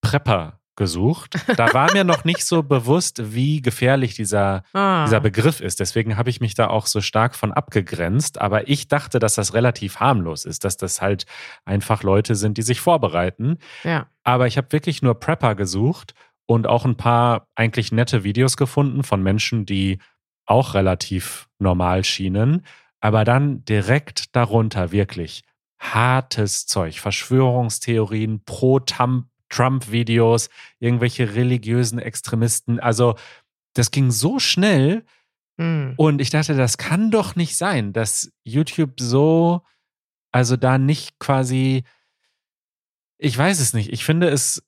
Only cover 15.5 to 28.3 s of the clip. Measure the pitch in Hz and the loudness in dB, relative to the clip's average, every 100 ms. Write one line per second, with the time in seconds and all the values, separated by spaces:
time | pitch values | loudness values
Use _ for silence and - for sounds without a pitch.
15.5 | 101 98 92 120 180 - - _ _ - | 0 -2 0 -2 -2 -10 -20 _ _ 0
16.5 | 117 113 117 135 120 120 120 120 113 _ | 0 2 0 0 0 2 2 2 0 _
17.5 | - 113 117 107 110 123 117 98 107 127 | -2 -2 -2 -2 -2 0 0 -2 0 0
18.5 | - 131 - 143 127 131 101 95 107 - | 0 -2 0 0 -2 -2 0 2 0 0
19.5 | 117 104 98 95 95 _ _ _ _ - | -4 -2 -2 0 -2 _ _ _ _ 0
20.5 | 113 131 98 95 90 - 95 - - - | 2 2 2 2 0 -4 -6 -6 -14 -18
21.5 | _ 98 90 90 92 92 - 95 95 120 | _ 0 2 2 0 -2 -4 -2 0 2
22.5 | 175 - - _ _ 107 110 107 127 143 | 2 -2 -20 _ _ 0 2 4 4 2
23.5 | 135 - 107 95 139 - - - 123 117 | -4 -2 -2 2 0 0 -12 -4 0 2
24.5 | 113 110 104 90 98 98 - 80 - _ | 2 0 -2 -2 0 -2 -4 -10 -12 _
25.5 | _ _ _ - 110 120 131 127 - 101 | _ _ _ -4 0 2 2 -2 -4 -2
26.5 | - - 98 82 - 104 95 - 131 131 | -2 -4 -4 -4 -6 -6 -6 0 2 2
27.5 | 123 120 - - 113 104 107 110 | 0 -2 -4 -2 0 0 -2 -4